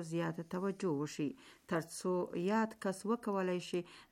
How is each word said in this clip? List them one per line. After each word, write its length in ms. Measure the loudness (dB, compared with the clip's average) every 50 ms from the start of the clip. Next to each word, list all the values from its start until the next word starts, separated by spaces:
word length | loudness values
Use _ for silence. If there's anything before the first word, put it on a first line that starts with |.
| -2 0
زیاته 340 | 0 0 0 0 0 -4 -6 -4 -4
توجه 400 | -2 0 -2 -2 0 2 2 2 2
وشي، 260 | 0 -2 0 0 0 0 0 -4 -14 -20 -20 -18 _ -2 0
تر 100 | 0 0 -2 -8 -4
څو 160 | -2 0 2 2 0 0 -2 0 2
یاد 280 | 2 4 4 2 2 -2 -4 -2
کس 160 | -2 -2 -2 0 0
وکولای 520 | 0 0 0 0 0 2 2 2 2 0 0 0
شي 140 | -2 -2 -2 -2 -10 -20 -20 -12